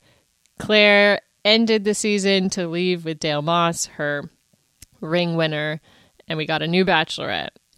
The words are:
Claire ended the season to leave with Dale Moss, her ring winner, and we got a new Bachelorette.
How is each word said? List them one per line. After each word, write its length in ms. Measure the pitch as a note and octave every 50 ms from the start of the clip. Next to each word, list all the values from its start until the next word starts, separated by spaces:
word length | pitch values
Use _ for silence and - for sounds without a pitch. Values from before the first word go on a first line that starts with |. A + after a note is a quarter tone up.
| _ _ _ _ _ _ _ _ _ _ _ -
Claire 600 | - - G#3+ G#3+ G#3 G#3 G3+ G3+ G3+ G#3 G3+ - - _ _ _ -
ended 400 | G3+ A3 A3+ A3+ A3 A3 G#3+ G3
the 120 | G#3 G#3
season 520 | - - G#3+ G#3 G3+ F#3+ G3 G3 F#3+ F#3 F#3+
to 160 | - F#3+ F3+
leave 380 | E3 E3 F3 F3+ F#3 F3+ F3 E3
with 140 | D#3+ D#3+ D3+
Dale 220 | - D#3 D3 D3
Moss, 460 | D3 D#3+ E3+ F3 E3+ E3+ E3+ - -
her 420 | - - - D3+ D3 D3 C#3+ C#3+ E3 _ _ _ _ _ _ _ _ _ _ - _ _ -
ring 360 | - D#3 E3 F3 F3 E3+ E3
winner, 460 | E3 D#3+ D#3 D#3 D3+ D3+ D3+ D3+ D#3 _ _ _ _ _ _ _ _ _
and 100 | - E3
we 80 | D#3 D#3
got 160 | C#3+ D#3+ D3+
a 60 | D#3
new 180 | D#3+ E3+ F#3 F#3+
Bachelorette. 640 | F3+ F3+ D#3 D#3+ - - - - - G2+ D#2+ C#2 - _ _ _ _ _